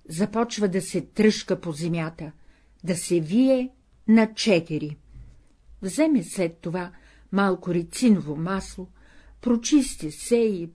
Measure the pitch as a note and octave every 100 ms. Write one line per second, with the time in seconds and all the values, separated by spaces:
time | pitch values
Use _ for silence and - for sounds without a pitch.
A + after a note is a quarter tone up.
0 | - E3 G#3 A3 A#3 - G3+ F#3 - F3+
1 | - - G#3+ G#3 - F#3 - D3 E3+ E3
2 | D#3+ E3 D#3 - - _ _ _ E3+ F3
3 | - F3 D#3 G#3 C4 C4 B3+ - _ _
4 | - A3 A3 A3 - F3+ E3 D3+ D3+ D3
5 | - - - - _ _ - - F#3+ F#3
6 | D#4+ C#4 E3 - E3+ E3 F3 F3 F3+ -
7 | - - - F#3+ G3 F#3 F3 F3 E3+ -
8 | B3 G3 D3+ D3 E3 F#3+ - - F#3 _
9 | - - - - - A#3 A#3 D4+ B3 -
10 | D#3 - - A#3 A3 F#3+ E3+